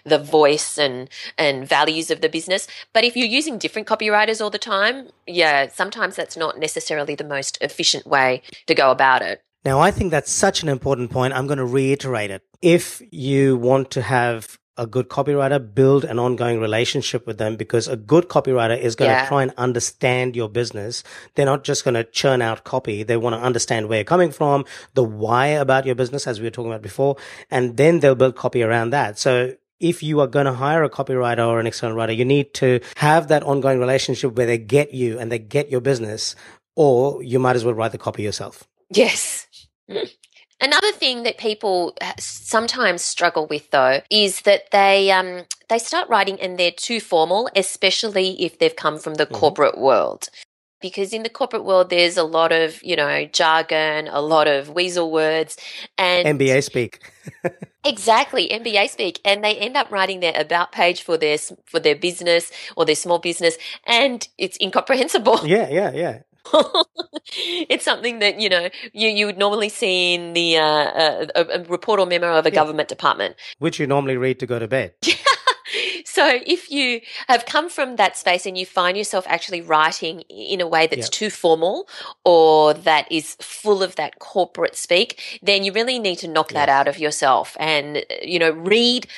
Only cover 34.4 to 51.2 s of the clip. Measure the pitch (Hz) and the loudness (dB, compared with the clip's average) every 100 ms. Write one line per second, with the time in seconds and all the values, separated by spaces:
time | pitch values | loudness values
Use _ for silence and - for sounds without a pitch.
34.4 | 117 117 107 139 147 127 120 113 113 117 | 0 -2 0 0 0 -2 -4 -4 -6 -8
35.4 | 107 143 143 127 127 131 107 110 - - | -4 -4 -2 -2 0 -2 -4 -6 -8 -10
36.4 | - - _ - 143 123 135 139 135 127 | -18 -20 _ 2 4 6 2 -2 -2 2
37.4 | 127 127 117 110 113 113 - - 104 - | 2 2 0 0 -2 -4 -8 -6 -6 -6
38.4 | 101 - _ _ - 185 233 - - - | -10 -16 _ _ -2 2 2 0 -6 -8
39.4 | - - _ _ - - - _ _ _ | -14 -20 _ _ -12 -10 -10 _ _ _
40.4 | _ - 269 302 415 427 285 240 233 - | _ -6 0 2 0 0 -4 -2 -6 -4
41.4 | 220 208 214 180 170 - 185 - - - | -6 -4 -2 -2 -2 -6 -10 -10 -12 -12
42.4 | - 220 233 247 220 175 - - 170 160 | -4 -2 -2 -2 -2 -2 -6 -2 0 0
43.4 | 156 147 - 143 131 135 - 214 202 190 | -4 -6 0 2 4 2 0 2 2 2
44.4 | - 196 - 202 196 196 196 185 185 180 | 2 2 2 4 6 6 4 2 0 -8
45.4 | 175 - - 233 233 330 - 220 196 190 | -14 -14 -2 -2 -2 -4 0 2 2 -2
46.4 | 185 180 175 170 - 233 - 170 160 190 | -6 -2 -2 -2 -6 -6 0 2 2 0
47.4 | 254 196 185 - 190 185 226 196 185 190 | 0 -2 -2 -2 -2 0 -2 -2 -2 -2
48.4 | 175 - 160 - 156 151 160 156 147 143 | -6 0 0 0 -4 -4 -4 -2 -2 2
49.4 | 156 - 143 - 131 110 67 50 - - | 2 4 2 4 4 4 2 -4 -12 -16
50.4 | - _ _ _ 185 190 196 220 | -20 _ _ _ -10 -6 -6 -6